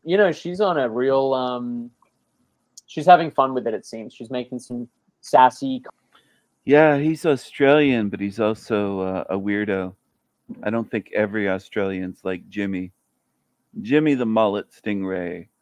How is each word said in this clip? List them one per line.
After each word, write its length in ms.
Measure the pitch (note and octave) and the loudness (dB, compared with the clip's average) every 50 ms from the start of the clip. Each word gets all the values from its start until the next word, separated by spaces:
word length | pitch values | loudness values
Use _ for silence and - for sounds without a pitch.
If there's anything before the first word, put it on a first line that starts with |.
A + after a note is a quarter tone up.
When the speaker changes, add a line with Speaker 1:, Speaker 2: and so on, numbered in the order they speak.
| - | -6
Speaker 1:
you 140 | D#3+ F3+ | 0 2
know, 140 | G#3 G#3 F3 | 2 2 2
she's 280 | D#3 - - F3 F3+ F#3+ | 0 -2 -8 -8 -4 -2
on 180 | G#3+ F#3+ E3+ | 0 0 0
a 120 | D3 C3 A#2 | 0 0 -2
real, 440 | A2 B2 B2+ C3+ C3+ C3+ C3+ C3+ C3+ | -2 -2 0 0 2 2 2 0 0
um, 580 | B2+ B2+ B2+ B2 B2 B2 A#2+ A#2+ A#2+ A#2+ A#2+ _ _ _ _ _ _ _ _ _ _ _ _ _ _ _ _ _ - - | -2 -2 -4 -6 -6 -6 -8 -8 -8 -10 -12 _ _ _ _ _ _ _ _ _ _ _ _ _ _ _ _ _ -20 -20
she's 180 | - - D#3 C#3+ | -14 -10 2 6
having 240 | F3+ F3+ D#3+ E3 D3 | 8 8 8 6 2
fun 240 | - - C3 C3+ C3 | 0 0 0 0 0
with 140 | B2+ A2 | -2 -4
it, 60 | A#2 A2 | -4 -4
it 120 | G2 - | -6 -8
seems. 280 | - A2+ A2+ A2 G#2+ - | -10 -14 -14 -14 -14 -16
She's 180 | - A#2 A2 | -16 -12 -8
making 280 | B2+ B2 A#2+ - C3 A#2+ | -8 -8 -8 -8 -10 -14
some 280 | - - B2 A#2+ A#2+ - _ _ _ _ _ _ | -12 -10 -10 -10 -12 -12 _ _ _ _ _ _
sassy 600 | - - - C3 B2+ B2 - - C#3 C3+ C3 B2 - - - _ _ _ _ _ _ _ _ _ _ _ _ _ - | -4 2 4 6 6 6 4 0 -6 -6 -6 -6 -8 -14 -20 _ _ _ _ _ _ _ _ _ _ _ _ _ 0
Speaker 2:
Yeah, 320 | C3+ C#3+ D3+ D#3 D3+ D3 | 4 6 6 6 6 4
he's 280 | C#3 D3 D#3 D#3+ - - | 2 2 0 -2 0 0
Australian, 840 | E3 C#3 C3 - - - - C#3 C#3 D3 D3+ D3 C#3 B2+ A2+ G#2 G2 | 0 0 0 -2 -8 -2 2 4 4 6 6 4 4 2 2 0 -2
but 100 | G2 F#2+ | -4 -4
he's 180 | G2+ G2+ G2 A#2 | -6 -6 -2 0
also, 600 | A2 G#2+ A2 - - - A2 G#2 G2+ G2 G2 F#2+ | 0 0 0 -2 -4 -2 -2 0 0 -2 -2 -4
uh, 220 | F#2 F#2+ F#2+ F#2 - - | -4 -4 -4 -4 -4 -4
a 80 | F#2+ | -4
weirdo. 560 | G2 G2 G2+ G2+ G#2 G#2 G#2 G2 F#2+ F#2 F2+ - _ _ _ _ _ _ _ _ _ _ - - - - | -4 -2 -2 -2 -2 -2 -2 -2 -4 -4 -6 -10 _ _ _ _ _ _ _ _ _ _ -20 -14 -8 -6
I 60 | G#2+ | -4
don't 200 | A2+ A#2 A2 - | -4 -4 -4 -4
think 220 | - G#2+ - - - | -6 -8 -8 -4 -2
every 340 | G#2 G#2+ G2 G#2 A2 G2+ G2 | -2 -2 -2 -2 -2 -2 -2
Australian's 720 | F#2+ F#2+ - - - G#2+ G2 F#2+ F#2+ F#2 F#2 F2+ F2 _ - | -2 -4 -6 -6 -4 -4 -4 -2 -4 -6 -8 -10 -10 _ -8
like 240 | F#2+ F#2 F2+ - G2 | -6 -6 -8 -10 -12
Jimmy. 420 | - G#2 G2+ G2 F#2+ F2+ F#2 F2+ - _ _ _ _ _ _ _ _ _ _ _ _ _ _ _ - G#2 | -8 -6 -6 -4 -4 -6 -8 -10 -14 _ _ _ _ _ _ _ _ _ _ _ _ _ _ _ -16 -12
Jimmy 320 | G2 A2 C#3 D#3 D#3 D3+ C#3 | -4 0 2 2 2 2 0
the 120 | B2 A#2+ | 0 0
mullet 420 | A2 A2 A2 A2 G2+ G2+ G#2 - _ | 0 2 2 2 2 0 -2 -6 _
stingray. 760 | _ _ - G#2+ G2+ G2 F#2+ F#2 F#2 F2+ F2+ E2+ E2 E2+ E2+ - _ _ | _ _ -6 -6 -4 -4 -4 -6 -6 -6 -6 -8 -8 -10 -14 -18 _ _